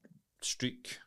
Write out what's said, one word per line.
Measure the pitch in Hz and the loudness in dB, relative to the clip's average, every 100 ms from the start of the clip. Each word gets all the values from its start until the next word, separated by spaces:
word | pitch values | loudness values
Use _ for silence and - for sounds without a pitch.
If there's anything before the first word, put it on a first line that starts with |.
| - - _ _ | -20 -20 _ _
streak. | - - 127 - - - | -2 2 2 0 -8 -10